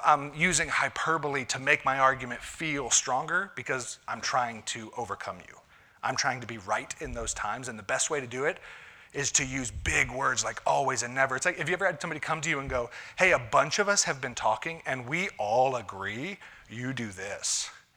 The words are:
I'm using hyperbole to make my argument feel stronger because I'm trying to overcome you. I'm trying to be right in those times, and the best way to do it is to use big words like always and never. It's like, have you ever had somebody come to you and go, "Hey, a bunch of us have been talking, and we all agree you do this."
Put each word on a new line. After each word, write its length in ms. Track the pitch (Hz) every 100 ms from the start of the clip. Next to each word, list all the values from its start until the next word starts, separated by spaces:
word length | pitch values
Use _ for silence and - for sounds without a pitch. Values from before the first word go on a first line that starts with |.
I'm 300 | - 147 143
using 340 | 151 180 156 156
hyperbole 760 | 123 139 - 160 160 147 139 123
to 120 | 131
make 260 | 135 151
my 140 | 135 135
argument 420 | 135 135 123 120
feel 500 | - - 160 143 120
stronger 640 | - - 131 156 175 196
because 440 | - 123 131 120 - -
I'm 120 | 113
trying 420 | - 131 120 113
to 280 | 104 120 110 -
overcome 440 | 113 98 - 92 -
you. 100 | - - - - _
I'm 140 | - 127
trying 240 | 139 123
to 60 | 110
be 120 | 113
right 360 | 95 127 135 -
in 120 | 147
those 220 | 120 110
times, 340 | - 104 117 127
and 100 | 110
the 40 |
best 260 | 98 131 -
way 120 | 151
to 60 | 127
do 180 | 127
it 160 | 147 185 - - - - -
is 200 | 139 139
to 120 | -
use 260 | 135 135 123
big 400 | - - 151 135
words 340 | 123 135 127
like 180 | 113 113
always 380 | - 143 131 127
and 120 | 120
never. 200 | 131 135
It's 100 | 127
like, 140 | 180 175
have 100 | 156
you 60 |
ever 100 | 180
had 160 | 190 175
somebody 200 | 175 156
come 200 | - 160
to 60 | 156
you 120 | 147
and 100 | 135
go, 200 | 131 117 - - -
"Hey, 160 | 185
a 60 | 151
bunch 420 | 113 139 131 -
of 80 | 202
us 160 | 202
have 160 | - 143
been 160 | 131 120
talking, 460 | 113 110 165 165 156
and 200 | 131 123
we 220 | 160 190 -
all 400 | 104 117 131 127
agree 640 | 98 98 98 107 165 196 - - -
you 240 | 110 127
do 160 | 131 113
this." 600 | 95 98 98 - - - - _